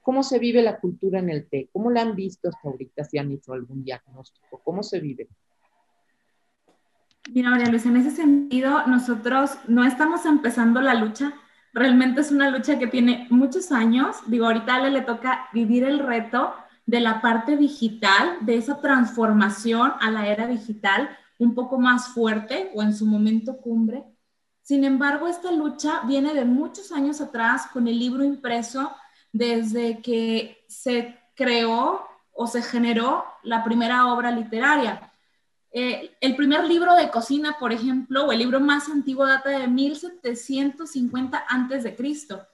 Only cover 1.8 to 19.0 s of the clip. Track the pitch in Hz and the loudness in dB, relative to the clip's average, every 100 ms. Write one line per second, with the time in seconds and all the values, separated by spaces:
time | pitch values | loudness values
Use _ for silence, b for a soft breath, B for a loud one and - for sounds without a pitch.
1.8 | 226 240 226 190 190 - 180 - 147 127 | 0 0 0 -4 -8 -6 -8 -8 -12 -12
2.8 | 131 - 147 147 143 139 - 127 123 135 | -12 -12 -8 -6 -6 -8 -10 -14 -12 -12
3.8 | 131 123 _ 127 135 _ _ - - 180 | -12 -12 _ -20 -20 _ _ -12 -8 -8
4.8 | 202 185 151 127 113 _ _ _ _ _ | -6 -6 -8 -10 -16 _ _ _ _ _
5.8 | _ _ _ _ _ _ _ _ _ _ | _ _ _ _ _ _ _ _ _ _
6.8 | _ _ _ _ - 247 247 247 240 226 | _ _ _ _ -6 -2 2 2 2 2
7.8 | 240 247 262 330 302 285 285 247 262 285 | 2 2 2 2 4 4 2 0 2 0
8.8 | 254 247 247 226 240 262 277 - - 240 | 2 2 2 -2 0 0 0 -4 0 4
9.8 | 247 269 311 339 330 294 - 247 233 240 | 4 2 0 0 2 2 2 2 2 4
10.8 | 269 240 214 214 277 285 b b b - | 4 2 0 -2 -6 -6 b b b 0
11.8 | 262 254 254 254 294 285 277 254 - 277 | 6 6 6 2 2 2 2 0 0 0
12.8 | 240 254 240 240 - 247 269 359 - 254 | 0 2 2 2 2 4 4 0 -2 2
13.8 | 226 240 311 - - 233 226 226 220 254 | 4 4 2 -2 -2 0 2 0 0 0
14.8 | 269 277 233 233 254 254 - 226 220 247 | 2 0 -2 -4 -2 -2 -2 -2 2 2
15.8 | 262 294 247 233 214 247 311 B B B | 2 0 0 -2 -2 -2 -2 B B B
16.8 | - 240 233 208 240 226 - 294 285 - | -2 0 2 0 0 0 0 2 2 2
17.8 | 226 214 202 196 349 349 220 233 226 277 | -4 0 2 4 2 -2 -2 -2 -2 -4
18.8 | 285 262 | 0 2